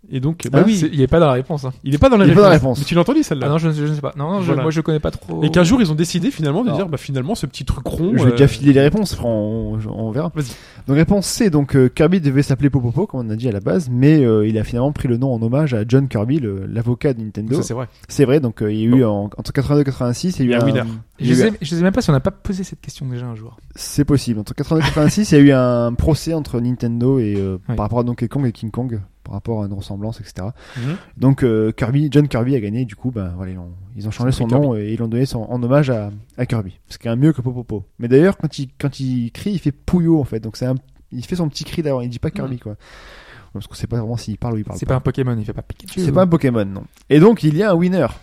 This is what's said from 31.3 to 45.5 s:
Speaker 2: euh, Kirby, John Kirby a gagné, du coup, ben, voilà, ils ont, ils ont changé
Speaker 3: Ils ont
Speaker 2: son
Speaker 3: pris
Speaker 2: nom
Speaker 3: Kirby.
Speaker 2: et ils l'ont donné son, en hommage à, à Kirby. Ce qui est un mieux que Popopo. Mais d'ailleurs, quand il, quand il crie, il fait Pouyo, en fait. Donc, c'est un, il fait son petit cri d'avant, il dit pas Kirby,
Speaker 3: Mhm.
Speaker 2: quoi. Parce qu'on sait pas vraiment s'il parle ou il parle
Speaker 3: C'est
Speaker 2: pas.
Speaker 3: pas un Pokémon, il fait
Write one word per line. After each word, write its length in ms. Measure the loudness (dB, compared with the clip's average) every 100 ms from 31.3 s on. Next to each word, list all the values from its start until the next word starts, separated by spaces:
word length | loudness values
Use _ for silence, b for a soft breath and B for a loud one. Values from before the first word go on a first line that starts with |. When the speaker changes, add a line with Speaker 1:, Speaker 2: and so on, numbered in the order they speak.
| 2
Speaker 2:
euh, 280 | 2 2 0
Kirby, 380 | -2 -2 0 2
John 160 | 2 2
Kirby 280 | 0 0 -2
a 40 |
gagné, 260 | -2 -4 -6
du 100 | -6
coup, 140 | -8
ben, 240 | -6 -8 -8
voilà, 180 | -10
ils 40 | -12
ont, 140 | -14 -16 -16 -10
ils 120 | -10
ont 40 |
changé 180 | -2 -2
Speaker 3:
Ils 40 |
ont 40 | 0
Speaker 2:
son 80 | 0
Speaker 3:
pris 60 |
Speaker 2:
nom 180 | 2 0
Speaker 3:
Kirby. 80 | -2 -4
Speaker 2:
et 60 |
ils 60 | -4
l'ont 80 | -4
donné 180 | -2 -2
son, 140 | -4 -6
en 140 | -6
hommage 260 | 2 2 2
à, 220 | -2 -6 -12 -18 -8
à 80 | -4
Kirby. 320 | -4 -6 -14 _
Ce 100 | -12
qui 80 | -6
est 20 |
un 60 | 2
mieux 180 | 2
que 80 | 2
Popopo. 440 | -6 -8 -8 -10 -10 -10
Mais 100 | 4
d'ailleurs, 300 | 4 4 0
quand 220 | -6 -6
il, 100 | -12 _
quand 200 | -6 -4
il 320 | -4 -4 -4
crie, 220 | -6 -6
il 40 | -4
fait 140 | -4
Pouyo, 480 | -6 -2 0 2 2
en 60 | 0
fait. 140 | -6
Donc, 160 | -8 -6
c'est 100 | -4
un, 80 | -4 _ _ _
il 140 | -14 -8
fait 120 | -4
son 120 | -4
petit 140 | -6
cri 180 | -10 -6
d'avant, 200 | -4 -4
il 80 | -6
dit 100 | -6
pas 100 | -8
Kirby, 240 | -6 -8 -10
Speaker 3:
Mhm. 40 |
Speaker 2:
quoi. 160 | -12 -16 B B B B B B B
Parce 140 | -16 -14
qu'on 80 |
sait 140 | -18 -8
pas 100 | -6
vraiment 200 | -6 -8
s'il 200 | -8 -8
parle 160 | -6
ou 40 | -6
il 40 |
parle 140 | -8 -10
Speaker 3:
C'est 80 | -4
Speaker 2:
pas. 80 |
Speaker 3:
pas 40 | -2
un 40 |
Pokémon, 340 | -2 -2 -2 -2
il 40 |
fait 80 | -6